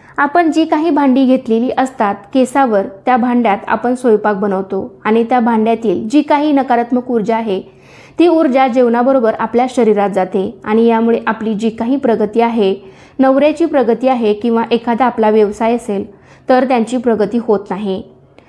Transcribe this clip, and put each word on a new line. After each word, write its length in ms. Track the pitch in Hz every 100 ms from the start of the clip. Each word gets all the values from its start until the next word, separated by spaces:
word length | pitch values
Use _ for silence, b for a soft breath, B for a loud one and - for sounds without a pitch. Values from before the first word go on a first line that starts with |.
| b b
आपण 340 | 285 349 330
जी 140 | 311 320
काही 240 | 302 330
भांडी 360 | 285 285 254 254
घेतलेली 440 | 254 254 226 254 -
असतात 380 | 262 - 208 202 -
केसावर, 480 | 262 254 277 262 202 196 - -
त्या 120 | 247
भांड्यात 400 | 247 240 220 208 -
आपण 280 | 220 240 247
स्वयंपाक 400 | 254 214 208 196
बनवतो 680 | 208 190 190 190 247 - 214
आणि 180 | 226
त्या 160 | 233 247
भांड्यातील 680 | 233 226 220 226 226 180 220
जी 120 | 285
काही 300 | 294 294 302
नकारात्मक 600 | 277 269 240 233 254 240
ऊर्जा 240 | 233 202 226
आहे 260 | 226 190 - B B B B -
ती 80 | 339
ऊर्जा 400 | 320 320 254 262
जेवणाबरोबर 680 | 254 240 233 254 269 226 -
आपल्या 260 | 226 233 254
शरीरात 400 | 247 220 202 202
जाते 500 | 196 185 202 202 -
आणि 220 | 220 220 233
यामुळे 340 | 226 226 226 226
आपली 260 | 226 214
जी 160 | 208 226
काही 280 | 226 233 269
प्रगती 440 | 240 220 214 226
आहे, 340 | 233 233 196 190 B B B B
नवऱ्याची 460 | 269 269 294 302 330
प्रगती 420 | 294 233 226 254
आहे 260 | 254 214
किंवा 300 | 208 233 226 226
एखादा 340 | 233 247 226 247
आपला 240 | 233 214
व्यवसाय 460 | 220 202 208 226 233
असेल 460 | 226 196 208 B B B -
तर 140 | 254
त्यांची 340 | 262 247 220 247
प्रगती 400 | 240 214 208 240
होत 220 | 226 202 202
नाही. 340 | 190 202 190 - - _ b